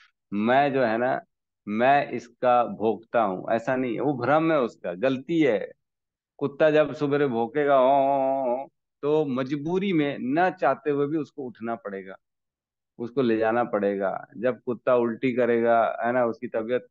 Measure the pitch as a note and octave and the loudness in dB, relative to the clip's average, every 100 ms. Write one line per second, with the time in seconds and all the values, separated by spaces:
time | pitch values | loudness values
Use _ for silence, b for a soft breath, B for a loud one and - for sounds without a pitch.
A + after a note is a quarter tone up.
0 | b _ - G2+ A2 C3 C#3+ C3 A#2+ A2+ | b _ -8 -2 2 2 2 0 0 0
1 | B2 C3+ - _ _ _ - G#2+ B2+ C#3+ | -2 -4 -8 _ _ _ -6 0 4 2
2 | - B2 - - B2+ B2 A2 G2 A2 G2+ | 0 -8 -12 -2 2 2 0 -2 -2 -2
3 | - A#2+ G#2 F#2 - A2+ B2 C3 B2+ G2 | -2 0 0 -2 -2 -2 -2 -2 -2 -2
4 | C3+ C3 B2 D#3 D#3+ D#3 A#2 - F#2 F2 | -2 -2 2 2 2 0 0 -4 -8 -2
5 | C3 B2+ C#3 E3+ C#3+ G2+ - - _ _ | -2 -2 -2 2 2 2 -4 -14 _ _
6 | _ _ _ - C#3+ C#3+ D#3 D3+ D3 C#3 | _ _ _ -8 -6 2 4 4 2 -2
7 | C#3+ C#3+ C#3+ A#2 A#2 D3+ C#3+ C#3 B2+ C#3 | -2 0 0 0 -2 -2 2 4 4 4
8 | C3+ C#3 C3+ C3+ B2+ B2+ C#3 _ _ - | 2 0 0 -2 -2 -4 -6 _ _ -8
9 | C#3+ D3+ D3 B2 C3 D3 D3+ F#3 G3+ E3 | 0 0 0 -2 -4 -4 -2 -2 0 0
10 | C#3+ B2 B2 D3+ F3+ - D#3 C3 D3+ C#3+ | -2 -4 -2 0 0 0 0 0 -2 -2
11 | C#3+ D#3+ C#3 - B2+ G2 A2+ A#2 G#2 G2 | -2 -4 -6 -10 -12 -10 -8 -8 -8 -10
12 | F#2+ F#2+ _ _ _ _ _ _ _ - | -12 -18 _ _ _ _ _ _ _ -12
13 | A#2 C#3+ B2 A2 A2 A#2 A#2 G#2+ G2+ G2+ | -6 -2 0 2 2 0 0 0 0 0
14 | F#2+ - - - B2 A#2 - A#2 - B2 | -2 -4 -12 -6 -4 -4 -6 -4 2 2
15 | A#2 A2 C3+ A#2+ A#2+ A#2 A#2 A#2 G#2+ - | 2 -2 -2 0 2 2 4 4 2 0
16 | A#2 B2+ A#2+ A#2 A#2+ A#2 A2+ B2 - | -2 0 0 -2 -6 -6 -2 -4 -4